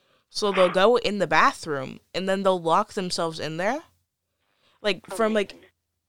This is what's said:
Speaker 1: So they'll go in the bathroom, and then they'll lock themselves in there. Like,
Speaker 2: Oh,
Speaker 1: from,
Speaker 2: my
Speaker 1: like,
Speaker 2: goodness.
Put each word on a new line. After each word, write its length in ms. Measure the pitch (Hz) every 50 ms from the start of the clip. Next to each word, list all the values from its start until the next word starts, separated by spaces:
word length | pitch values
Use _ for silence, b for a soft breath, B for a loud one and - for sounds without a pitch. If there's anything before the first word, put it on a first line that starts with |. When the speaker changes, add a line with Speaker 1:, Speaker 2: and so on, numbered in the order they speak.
| _ _ _ _ _ _
Speaker 1:
So 220 | - - - 208
they'll 180 | 196 190 185 180
go 260 | 175 185 190 220 247
in 220 | 240 - 185 208 202
the 60 | 180 151
bathroom, 720 | 160 160 208 269 - - - 170 147 139 131 131 113 - _ _ -
and 140 | 170 185 190
then 140 | 190 196 196
they'll 180 | 190 190 185
lock 340 | 165 165 160 185 214 - -
themselves 440 | 214 185 180 175 - 175 165 160 160
in 180 | - 151 160 160
there. 260 | 180 208 247 311 339 _ _ _ _ _ _ _ _ _ _ _ _ _ _ _ _ _ _ _ -
Like, 200 | 214 190 165 - - 196
Speaker 2:
Oh, 20 |
Speaker 1:
from, 180 | 185 226 214 220
Speaker 2:
my 60 | 214
Speaker 1:
like, 80 | 196 -
Speaker 2:
goodness. 200 | - - _ _ _ _ _ _ _ _ _